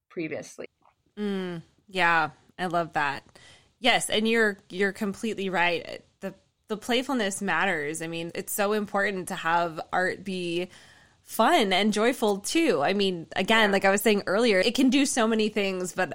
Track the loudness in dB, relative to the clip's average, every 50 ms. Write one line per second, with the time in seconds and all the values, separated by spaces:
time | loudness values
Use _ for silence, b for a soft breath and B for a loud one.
0 | _ _ -10 -10 -8 -8 -8 -10 -12 -14 -16 -16 -18 -18 _ _ _ _ _ _
1 | _ _ _ -8 -6 -4 -4 -4 -6 -6 -8 -10 -12 _ _ _ _ _ -2 0
2 | 2 4 4 2 2 0 -4 _ _ _ _ -6 -6 -2 0 -2 -2 -2 -2 -2
3 | -2 -2 -4 -8 _ _ _ b b b b b b b b _ 0 2 2 2
4 | 0 0 -2 0 2 2 2 2 2 2 0 -4 _ -14 -4 -2 -2 -2 0 -2
5 | -6 -6 -6 -6 -6 -6 -4 -4 -4 -2 0 2 2 2 0 -2 -6 -8 -14 -14
6 | -16 _ _ -12 -12 -12 -12 _ _ _ _ _ _ -10 -10 -8 -4 -2 -2 0
7 | 0 0 -2 -2 0 -2 -2 -4 -2 -2 0 0 0 0 0 -2 -4 -4 -6 -6
8 | -8 -8 -6 -8 -8 -8 -8 -10 -8 -8 -4 -2 0 0 0 -2 -2 -2 -2 -2
9 | -2 -2 -2 -4 -6 -8 -8 -4 -2 0 2 2 0 0 -4 -8 -8 -4 -2 0
10 | 0 0 -2 -6 -8 -8 -6 -6 -4 -4 -4 -4 -4 b b b b b b b
11 | b b b b b -12 0 2 4 4 6 4 4 4 2 2 2 2 2 2
12 | 2 2 2 2 0 0 0 0 -4 -2 0 2 2 2 2 2 2 2 2 2
13 | 2 0 0 -4 -8 -8 -4 -4 0 2 4 4 4 4 4 4 4 4 2 4
14 | 2 2 2 2 2 0 2 2 4 4 4 4 4 2 2 4 2 4 4 4
15 | 2 2 2 0 2 2 2 2 2 0 0 -2 -2 -2 -2 -4 -6 -6 -2 -4
16 | -4 -4 -2